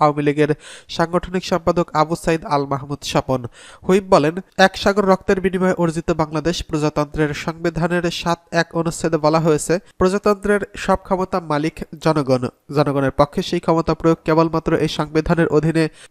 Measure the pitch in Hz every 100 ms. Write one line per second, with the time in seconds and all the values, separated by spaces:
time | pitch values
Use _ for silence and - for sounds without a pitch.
0 | 151 147 147 147 147 - - - - -
1 | 165 175 180 185 - 180 170 170 170 151
2 | 156 170 180 165 220 147 139 135 139 143
3 | - 147 - 131 117 - - - - 196
4 | 190 185 147 180 - - 190 - 208 202
5 | 190 185 - 196 185 180 185 175 170 160
6 | - 160 151 156 156 175 - 156 151 151
7 | 147 156 147 147 - 165 170 160 170 175
8 | 170 - 175 170 - 170 165 165 165 -
9 | 165 160 151 160 160 151 - 170 - -
10 | 185 202 214 196 202 202 - - - 190
11 | - 185 185 185 160 147 160 - - 156
12 | 165 151 131 127 123 - - 147 147 139
13 | 135 - 147 - - 175 - 165 160 156
14 | 165 165 - 156 165 160 - 160 156 -
15 | 151 156 156 170 165 151 160 160 156 -
16 | -